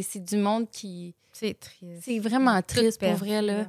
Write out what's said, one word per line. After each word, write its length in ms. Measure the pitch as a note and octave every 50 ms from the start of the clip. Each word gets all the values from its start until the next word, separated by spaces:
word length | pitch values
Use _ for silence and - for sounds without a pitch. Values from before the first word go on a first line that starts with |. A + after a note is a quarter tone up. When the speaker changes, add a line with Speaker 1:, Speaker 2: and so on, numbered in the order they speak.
| F#3+ -
Speaker 1:
c'est 140 | - G#3 F3+
du 140 | F3 G#3 G#3
monde 340 | G3+ G3+ G#3+ A3+ A#3 A3
qui 420 | - - - G3 F3+ F3 F3 F3 E3+ _ _ _ _
Speaker 2:
C'est 260 | - - G#3 - -
triste. 440 | - - - _ - F3 E3+ E3+ F3
Speaker 1:
C'est 140 | - A#3+ A3+
vraiment 360 | G#3 A3 A3 C4 C4 B3+ A3 F#3
Speaker 2:
Tout 140 | F3+ - - B3
Speaker 1:
triste, 220 | A3+ A3+ A3 -
pour 80 | G3+ G3+
Speaker 2:
perdu, 100 | G#3 F#3+ G3
Speaker 1:
vrai, 160 | G3+ G#3+ G#3+
là. 160 | G#3 G#3 G3+ G#3
Speaker 2:
là. 80 | G#3+